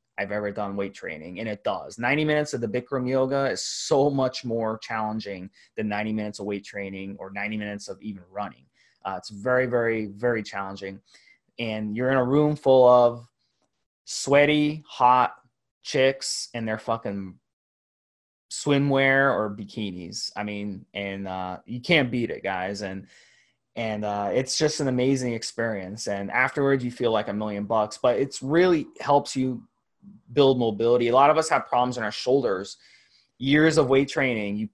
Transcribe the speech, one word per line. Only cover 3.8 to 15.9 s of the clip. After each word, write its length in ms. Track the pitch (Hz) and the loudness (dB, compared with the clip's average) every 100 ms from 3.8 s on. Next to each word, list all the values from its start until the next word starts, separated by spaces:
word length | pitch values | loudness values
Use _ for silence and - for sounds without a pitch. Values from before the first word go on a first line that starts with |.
| - 143 143 | 0 2 4
much 340 | 135 131 - 120 | 2 0 -2 -4
more 320 | 113 110 110 | -2 -2 -4
challenging 720 | - 113 107 110 104 92 95 _ _ - | -6 -6 -4 -6 -8 -10 -14 _ _ -6
than 120 | 107 | -4
ninety 260 | 104 110 | -2 -2
minutes 240 | 107 104 104 | -4 -4 -6
of 80 | 101 | -6
weight 180 | 101 | -6
training 520 | 101 104 98 95 98 98 | -8 -10 -10 -10 -12 -12
or 140 | 95 | -12
ninety 260 | 98 104 107 | -8 -6 -6
minutes 300 | 104 101 101 | -6 -8 -12
of 120 | 95 | -12
even 180 | 107 98 87 | -12 -14 -12
running. 360 | 98 98 60 _ _ _ _ | -10 -10 -12 _ _ _ _
Uh, 120 | 98 92 | -10 -8
it's 120 | - | -10
very, 360 | 104 123 127 127 | -6 0 2 2
very, 420 | 120 113 113 104 | 0 0 -2 -4
very 360 | 101 123 117 | -4 -2 -2
challenging. 560 | 104 98 98 98 98 98 _ _ _ _ _ - | -4 -8 -8 -8 -12 -12 _ _ _ _ _ -8
And 360 | 117 107 107 107 | -6 -4 -4 -2
you're 140 | 127 | 2
in 80 | 135 | 2
a 60 | |
room 320 | 123 147 151 147 | 4 4 2 2
full 320 | 135 131 123 | 6 8 10
of 400 | 123 120 117 120 _ _ _ _ _ _ _ - | 8 6 2 -12 _ _ _ _ _ _ _ -12
sweaty, 800 | - - 139 147 151 147 156 - | -6 4 6 6 4 0 -2 -8
hot 480 | - 123 127 - - _ _ _ _ | 2 6 6 4 -2 _ _ _ _
chicks 680 | - | -4